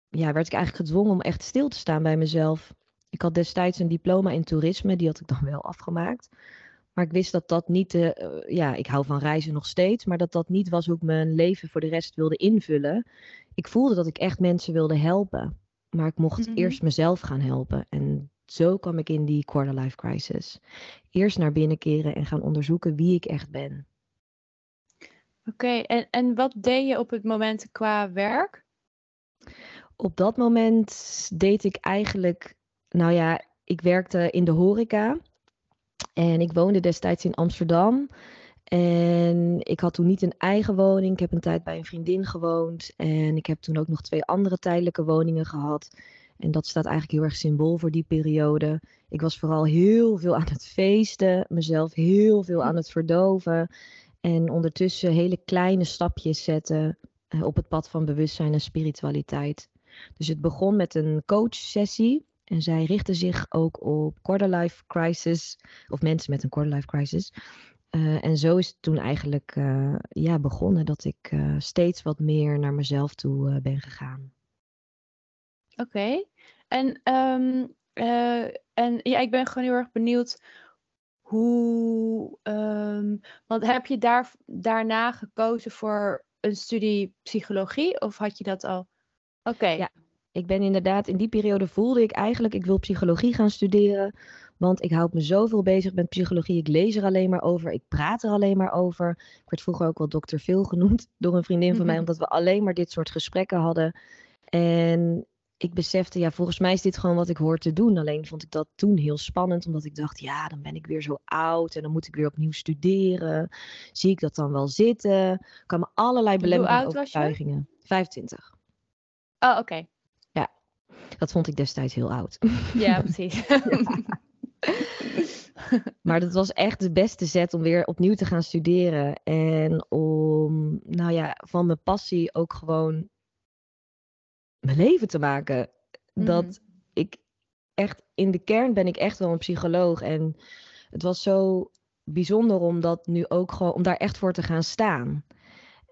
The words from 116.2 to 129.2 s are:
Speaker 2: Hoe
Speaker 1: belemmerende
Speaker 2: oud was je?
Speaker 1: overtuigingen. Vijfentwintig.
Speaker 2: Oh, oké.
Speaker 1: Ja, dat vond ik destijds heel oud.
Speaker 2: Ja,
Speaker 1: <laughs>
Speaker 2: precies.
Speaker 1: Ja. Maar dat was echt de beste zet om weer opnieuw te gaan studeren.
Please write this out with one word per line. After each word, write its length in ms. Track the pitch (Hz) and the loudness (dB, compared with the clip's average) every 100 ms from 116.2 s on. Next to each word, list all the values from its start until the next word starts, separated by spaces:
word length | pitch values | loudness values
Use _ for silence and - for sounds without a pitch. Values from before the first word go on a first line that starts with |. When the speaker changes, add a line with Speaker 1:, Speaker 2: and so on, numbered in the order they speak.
| 220 190 | 2 2
Speaker 2:
Hoe 80 | |
Speaker 1:
belemmerende 400 | 180 175 180 240 | 2 2 4 2
Speaker 2:
oud 100 | 269 | 0
was 180 | 277 277 | -4 -6
je? 60 | 156 | -2
Speaker 1:
overtuigingen. 500 | 151 151 147 143 143 _ | -2 -4 -6 -6 -8 _
Vijfentwintig. 760 | - 190 160 - - - - _ _ _ _ _ _ _ _ _ | -4 -2 -2 -8 -14 -16 -20 _ _ _ _ _ _ _ _ _
Speaker 2:
Oh, 180 | 254 226 | 2 2
oké. 260 | 233 160 170 _ _ _ _ | 0 -8 -10 _ _ _ _
Speaker 1:
Ja, 160 | - 127 _ _ _ _ - - - | -4 -4 _ _ _ _ -20 -20 -8
dat 140 | 156 | -4
vond 160 | 175 165 | -2 -2
ik 80 | 143 | -2
destijds 380 | 143 - 131 | -4 -4 -6
heel 180 | - 120 | -4 -4
oud. 260 | 123 - - 226 240 - | -4 -8 -2 0 0 -2
Speaker 2:
Ja, 280 | 240 208 185 | 0 2 2
Speaker 1:
<laughs> 60 | - | 0
Speaker 2:
precies. 360 | 165 180 160 - | -4 -4 -6 2
Speaker 1:
Ja. 120 | 277 269 262 233 - 220 165 _ _ - _ - 381 - - - - 311 - - - - 247 - - | 2 4 0 0 -2 -6 -10 _ _ -20 _ -4 -4 -6 -10 -8 -4 -6 -8 -20 -20 -2 -2 -2 -6
Maar 180 | 175 165 | 0 0
dat 140 | 175 | 2
was 180 | 180 190 | 0 0
echt 260 | - 196 - | 0 0 0
de 120 | 190 | 0
beste 340 | 165 214 - 165 | 2 2 0 -2
zet 280 | 180 175 | 0 0
om 80 | 170 | 0
weer 240 | 160 175 - | 2 2 2
opnieuw 280 | 165 180 | 2 2
te 120 | 208 185 | 2 0
gaan 180 | 170 | 0
studeren. 720 | 165 170 160 180 180 156 139 - | -2 -2 2 4 4 2 -2 -4